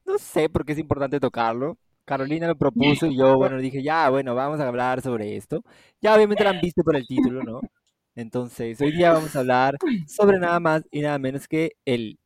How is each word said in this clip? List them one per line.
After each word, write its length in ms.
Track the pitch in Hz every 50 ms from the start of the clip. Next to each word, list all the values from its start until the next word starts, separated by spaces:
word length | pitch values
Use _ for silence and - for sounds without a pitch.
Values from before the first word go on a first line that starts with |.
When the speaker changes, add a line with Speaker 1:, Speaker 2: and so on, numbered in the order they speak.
| _
Speaker 1:
no 120 | 381 381
sé 320 | 415 - - - 165 151 160
por 160 | - - 147
qué 80 | 139 151
es 60 | 156
importante 400 | 156 143 147 139 139 135 147 143
tocarlo. 580 | 135 120 - 117 117 113 117 123 135 160 - - _ _ _ _ _
Carolina 420 | - 139 135 135 139 156 165 170
lo 80 | 170 160
propuso 520 | 135 143 135 113 120 131 147 143 139 170
y 100 | 156 135
yo, 200 | 131 131 135 131
Speaker 2:
<laughs> 0 |
Speaker 1:
bueno, 200 | 131 131 131 135
dije, 240 | 131 131 131 139 139 131
"Ya, 260 | 147 160 165 156 135
bueno, 260 | 131 139 135 127 120
vamos 240 | 127 135 143 156 151
a 80 | 143
hablar 340 | 123 120 123 123 127 131 127
sobre 340 | 127 131 120 110 104 104 104
esto". 280 | 101 - - 147 196 - _ _ _ _ _ _ _
Ya 140 | - 214 220
obviamente 280 | 214 214 202 208 202 208
la 80 | 196
han 100 | 185 170
visto 220 | 165 180 - 185 156
por 120 | 160 151
el 100 | 139 120
título, 360 | - 127 131 131 123 123 131 123
¿no? 180 | 117 113 131 - - - _ _ _ _ _ _ _ _
Entonces, 640 | 120 117 110 - 123 123 120 - - 117 117 113 110
hoy 120 | 143 147 156
día 180 | 170 175 170
vamos 240 | 165 160 156 151 -
a 40 | 139
hablar 360 | 127 127 123 123 131 135 139 - - 311 240 185 151
sobre 320 | - - - 208 202 196 180
nada 200 | 180 170 170 170
más 240 | 170 160 156 160 156 -
y 100 | - 147
nada 180 | 147 147 147 143
menos 280 | 135 131 139 135 -
que 240 | - 156 156 165 151 - _ _
el 340 | 139 123 120 113 104 - - _